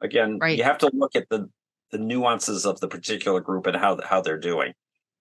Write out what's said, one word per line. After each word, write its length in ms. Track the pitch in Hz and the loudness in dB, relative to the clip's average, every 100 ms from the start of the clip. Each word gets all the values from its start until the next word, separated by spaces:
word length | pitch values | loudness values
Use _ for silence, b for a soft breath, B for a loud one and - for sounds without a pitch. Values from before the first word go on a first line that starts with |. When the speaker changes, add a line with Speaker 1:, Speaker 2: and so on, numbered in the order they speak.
Speaker 1:
Again, 380 | 104 120 107 107 | -2 0 0 0
Speaker 2:
Right. 160 | 160 143 | 0 2
Speaker 1:
you 80 | |
have 140 | 123 - | 2 4
to 120 | 143 | 2
look 200 | 131 139 | 4 0
at 140 | 95 - | 0 -2
the, 200 | 110 98 _ _ _ _ | -4 -4 _ _ _ _
the 60 | 107 | -6
nuances 640 | 110 123 123 113 - 98 | -2 0 2 2 -2 0
of 160 | 98 92 | -2 -2
the 80 | 92 | -6
particular 520 | 87 - 104 - 92 | -6 -6 -2 0 0
group 240 | 87 92 92 | 0 -2 0
and 100 | 87 | 2
how, 240 | 101 92 | 2 0
how 200 | - 95 | 0 0
they're 160 | 80 78 | 0 -2
doing. 320 | 87 80 64 - _ _ _ _ | -2 -2 -2 -6 _ _ _ _